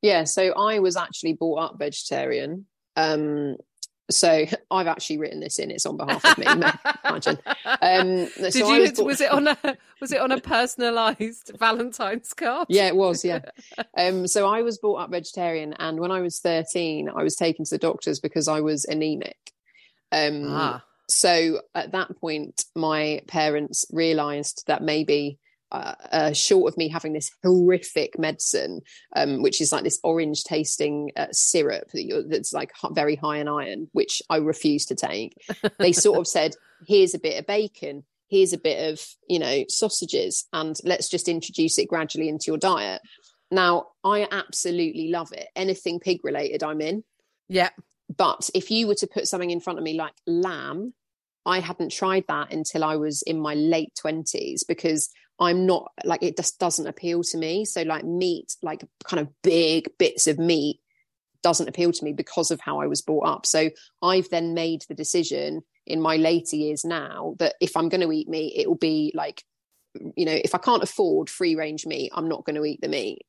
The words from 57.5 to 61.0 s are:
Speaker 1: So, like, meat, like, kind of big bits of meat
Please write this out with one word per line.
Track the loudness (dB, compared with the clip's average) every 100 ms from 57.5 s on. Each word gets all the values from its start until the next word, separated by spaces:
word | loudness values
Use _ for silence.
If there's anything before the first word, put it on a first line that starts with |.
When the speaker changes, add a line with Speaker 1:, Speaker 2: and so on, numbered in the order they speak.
| -2
Speaker 1:
So, | -2 -4
like, | -2 -4
meat, | -4 -2 0 -2 -6 -10
like, | -8 -10 -14 _
kind | -6 -4
of | -4 _
big | 2 4 4 2 -2 _
bits | 2 4 2
of | 2
meat | 2 2 2 -4 _ _